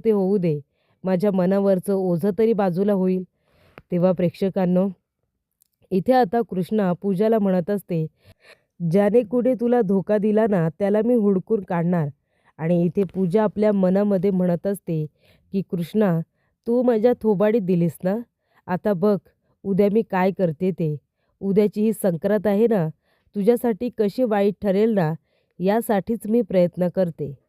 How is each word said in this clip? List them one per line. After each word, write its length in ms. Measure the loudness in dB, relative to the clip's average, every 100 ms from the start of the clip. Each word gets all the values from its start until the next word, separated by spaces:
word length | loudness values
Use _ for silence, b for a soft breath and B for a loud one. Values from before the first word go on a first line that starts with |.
ते 60 | 2
होऊ 260 | 2 2 0
दे, 220 | 0 -2 -6 _ _ _
माझ्या 260 | -2 0 0
मनावरचं 600 | 2 2 2 2 0 0
ओझं 360 | -2 0 0 -2 0
तरी 140 | 0
बाजूला 400 | 2 0 0 0
होईल." 300 | 0 0 -2 -6 b b b b b _
तेव्हा 200 | 0 0
प्रेक्षकांनो, 760 | 2 -2 0 -4 0 0 2 0 -4 _ _ _ _ _ _ _ _ _
इथे 200 | -4 2
आता 280 | 2 2 0 -4
कृष्णा 420 | -4 -4 -2 -2
पूजाला 460 | -2 -4 -2 2 2
म्हणत 320 | 2 0 -2
असते, 360 | -6 -4 -4 -4 b b b b b b _ 0
"ज्याने 320 | 2 4 2
कुणी 320 | 2 0 0
तुला 260 | 0 0 0
धोका 380 | 2 0 0 0
दिला 280 | 2 2 2
ना, 220 | 0 -2 -2
त्याला 220 | -2 0
मी 100 | 2
हुडकून 480 | 2 2 0 -2 -4
काढणार." 460 | -2 -2 0 0 -2 -8 _ _ _ -8
आणि 240 | -2 0
इथे 180 | 0 0 -4
पूजा 280 | -2 0 0
आपल्या 280 | 0 0 0
मनामध्ये 580 | 2 2 2 2 0 0
म्हणत 360 | 0 0 -2 -4
असते 380 | -6 -6 -6 -6 b b b _
की 100 | -6 -4
"कृष्णा, 480 | -6 -4 0 2 0 -4 _ _ _ -2
तू 160 | 0
माझ्या 300 | 2 2 2 0
थोबाडीत 400 | 0 2 2 0
दिलीस 360 | 0 0 0 -2
ना, 120 | -4 -4 -8 _ _ _ -8
आता 260 | -4 -2
बघ 240 | 0 0 0 -4 _ _ _
उद्या 240 | -4 0 2
मी 100 | 2
काय 280 | -2 0 0
करते 400 | 0 -2 -2 -4
ते. 260 | -2 -4 -4 -12 _ _ _
उद्याची 420 | -2 2 2 0
ही 100 | -2
संक्रांत 540 | 0 -2 -2 -2 0 0
आहे 200 | 0 2
ना, 220 | 0 -2 -6 _ _ _ -2
तुझ्यासाठी 520 | 0 0 -2 -4 -6 -4
कशी 260 | -4 -2
वाईट 300 | -2 0 0 -2
ठरेल 300 | -2 0 0
ना, 180 | 0 -2 -4 -12 _ _ _
यासाठीच 640 | 0 0 0 -2 -2 -6 -2
मी 160 | -2
प्रयत्न 460 | 0 2 0 0 -4
करते." 440 | -2 -4 -4 -10 -12